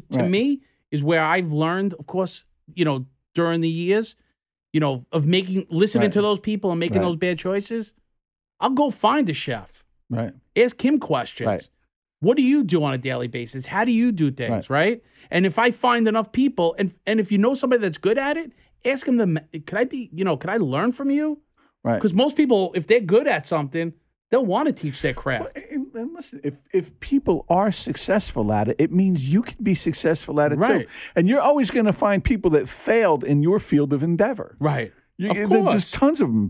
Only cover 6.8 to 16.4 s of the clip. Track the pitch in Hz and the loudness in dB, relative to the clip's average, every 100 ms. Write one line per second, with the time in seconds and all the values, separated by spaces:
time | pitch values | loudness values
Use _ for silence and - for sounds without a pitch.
6.8 | 170 196 185 165 180 170 185 196 202 233 | 0 0 0 0 -2 -2 -4 -4 -4 -8
7.8 | 214 _ _ _ _ _ _ - 226 269 | -8 _ _ _ _ _ _ -4 0 2
8.8 | 294 - 214 285 220 143 - 117 98 - | 0 2 2 2 0 -2 -6 -8 -10 -20
9.8 | _ _ - 117 113 - _ - 240 - | _ _ -8 -6 -6 -10 _ 2 2 2
10.8 | 254 294 - 143 117 - 127 98 - _ | 0 0 0 -4 -4 -6 -4 -4 -6 _
11.8 | _ _ _ _ 160 277 254 294 208 165 | _ _ _ _ 2 4 4 4 2 0
12.8 | 147 131 131 123 123 120 120 135 127 190 | 0 -2 -4 -6 -6 -8 -10 -12 -6 -2
13.8 | 240 226 247 196 151 135 117 113 - 139 | 0 2 2 2 0 0 -4 -4 -2 0
14.8 | 185 240 - _ - 175 190 220 247 240 | 2 0 -8 _ -6 0 0 2 0 2
15.8 | 247 240 220 220 220 - | 2 2 2 0 -2 0